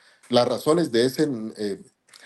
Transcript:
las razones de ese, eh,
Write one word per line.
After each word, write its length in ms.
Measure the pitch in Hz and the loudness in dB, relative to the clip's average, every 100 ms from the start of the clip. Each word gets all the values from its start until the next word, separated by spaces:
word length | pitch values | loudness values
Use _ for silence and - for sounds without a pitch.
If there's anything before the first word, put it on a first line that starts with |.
| _ _ - | _ _ -2
las 180 | 120 120 | 2 2
razones 460 | 110 151 165 165 | 0 0 2 2
de 140 | 113 127 | 2 2
ese, 220 | 135 151 120 110 - | 0 -2 -4 -8 -8
eh, 260 | 104 95 - _ _ - | -8 -8 -12 _ _ -20